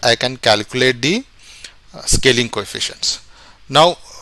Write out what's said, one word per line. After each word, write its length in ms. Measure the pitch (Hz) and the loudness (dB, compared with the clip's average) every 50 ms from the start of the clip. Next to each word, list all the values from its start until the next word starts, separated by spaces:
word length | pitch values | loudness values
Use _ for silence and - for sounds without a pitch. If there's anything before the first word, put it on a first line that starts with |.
| - | 0
I 100 | 123 113 | 0 0
can 220 | - - 127 131 | 0 -2 -6 -6
calculate 640 | 123 - 117 107 107 107 - - 127 127 127 123 120 120 | -2 0 2 2 2 0 -4 -4 0 0 0 0 0 -2
the, 220 | 143 185 240 269 - - - - - - - - - - - - - - | -2 -2 -2 -4 -10 -18 -20 -20 -20 -20 -20 -20 -20 -20 -20 -20 -20 -20
uh, 100 | - - | -12 -6
scaling 460 | - - - - 135 123 120 123 113 | -2 0 2 4 2 2 2 0 -4
coefficients. 800 | - 107 101 - - - - - - - - - - - - - - - - - - - - - | -4 -8 -8 -8 -8 -8 -8 -10 -10 -8 -6 -6 -6 -6 -10 -20 -20 -20 -20 -20 -20 -20 -8 0
Now 280 | 135 147 160 180 165 - - - - - | 4 4 4 4 4 0 -10 -20 -20 -20